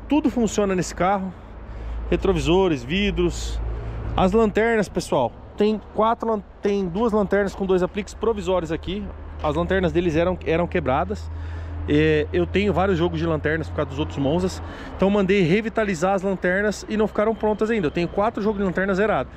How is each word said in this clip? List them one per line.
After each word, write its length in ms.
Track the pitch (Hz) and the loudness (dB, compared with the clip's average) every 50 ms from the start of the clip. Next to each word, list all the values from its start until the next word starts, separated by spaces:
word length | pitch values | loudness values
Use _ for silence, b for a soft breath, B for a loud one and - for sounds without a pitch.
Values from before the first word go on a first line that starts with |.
| - - | -4 0
tudo 220 | 269 302 311 277 | 2 2 2 2
funciona 460 | - 247 233 190 - - 208 196 190 | 2 2 0 0 2 0 0 2 2
nesse 180 | 185 160 - - | 0 -2 -2 -2
carro: 400 | - 170 185 202 196 190 190 170 - - - - - B B B B B B B B - - | 0 0 2 2 0 -2 -4 -8 -12 -16 -16 -16 -16 B B B B B B B B -4 -2
retrovisores, 720 | - 175 - 190 190 160 135 139 170 190 190 185 160 131 120 | 0 2 2 2 2 2 4 4 4 4 4 4 2 0 -2
vidros, 760 | 123 160 196 208 202 180 175 180 170 - - - - - - - - B B B B B B B B - | -2 -2 0 0 0 2 2 0 0 0 -2 -4 -6 -4 -4 -4 -6 B B B B B B B B 2
as 180 | - 180 190 180 | 2 4 4 4
lanternas, 560 | 226 226 214 170 202 220 233 233 220 190 - | 4 4 4 4 2 2 2 2 2 0 0
pessoal, 420 | - 185 - - - 151 123 113 - - - - - | -2 -4 -4 0 0 0 0 0 -2 -6 -14 -8 -2
tem 240 | - 208 214 214 202 - - - | 0 2 2 2 0 -4 -6 -2
quatro 320 | - 214 226 233 226 - 226 | 2 2 2 2 0 0 -2
lan-, 140 | 220 208 185 - - - | -2 -2 -4 -8 -10 -4
tem 260 | - 240 202 202 196 175 | -2 0 0 0 0 -2
duas 260 | 165 196 233 233 196 | 0 0 0 2 2
lanternas 420 | 220 202 180 196 202 202 190 - | 2 2 2 2 2 2 0 -2
com 100 | - 196 | -2 0
dois 160 | 185 190 180 | 2 2 2
apliques 320 | 180 180 - 208 196 - - | 2 0 -2 -4 -8 -8 -8
provisórios 580 | - - 220 233 208 175 175 190 180 170 151 | -4 -2 -2 -2 0 0 0 0 0 0 -2
aqui. 360 | 165 - - - 180 208 202 180 - - - - - - | -4 -4 -4 -6 -6 -6 -6 -8 -10 -12 -14 -12 -8 -4
As 140 | - 156 143 | -2 0 0
lanternas 380 | 156 175 170 185 196 190 165 143 | 0 2 2 2 2 2 2 2
deles 220 | 175 180 180 147 | 2 2 2 2
eram, 220 | 156 170 180 185 - - | 2 2 2 0 -2 -2
eram 220 | - 160 165 175 175 | 0 0 0 0 0
quebradas. 640 | - 185 151 131 127 147 175 185 208 - - B B B B B B B B B B - - - | 0 -2 0 0 0 0 0 -2 -4 -6 -8 B B B B B B B B B B -6 -2 2
É, 400 | 147 147 156 156 156 151 147 - - | 2 4 4 4 4 2 2 0 0
eu 120 | 180 175 | 0 0
tenho 280 | 165 - 180 202 208 160 | 0 0 0 2 2 2
vários 240 | 160 185 202 190 151 | 2 2 2 2 2
jogos 200 | 170 175 165 160 | 2 0 0 0
de 80 | 165 | 0
lanternas 440 | 170 160 151 - 147 156 160 151 - | 0 0 0 0 0 -2 -2 -4 -4
por 80 | - - | -4 -4
causa 120 | 156 139 | -4 -4
dos 100 | 135 135 | -2 -4
outros 180 | 156 156 - - | -4 -4 -2 -2
Monzas, 440 | 139 131 156 175 185 185 - - B B B B B B B | 0 2 2 2 0 -2 -4 -6 B B B B B B B
então 140 | - 180 196 | 0 2 4
mandei 320 | 202 208 196 175 196 208 | 4 4 4 4 4 4
revitalizar 720 | 180 147 175 214 214 226 - 226 220 202 196 147 175 190 202 | 4 4 4 2 2 0 0 0 0 0 0 0 0 2 2
as 60 | 196 | 2
lanternas 640 | 170 196 190 180 - 180 180 196 208 214 190 - - - | 0 -2 -2 0 0 0 0 2 0 0 -2 -4 -6 -4
e 80 | 214 208 | -2 0
não 100 | 220 196 | 0 0
ficaram 260 | - - 208 220 226 | 2 0 0 0 0
prontas 360 | 220 - 214 214 202 220 214 | 0 0 0 0 0 0 0
ainda. 180 | 233 220 175 143 | 0 0 0 0
Eu 40 | |
tenho 180 | - 175 175 165 | 0 0 -2 -2
quatro 340 | - - 202 226 233 240 196 | 0 0 0 0 0 -2 -2
jogos 160 | 214 220 196 | -2 0 0
de 60 | 202 | -2
lanterna 280 | 190 175 190 185 196 196 | -2 0 0 0 0 2
zerado. 360 | 180 208 214 190 143 123 B B | 2 2 2 2 0 -2 B B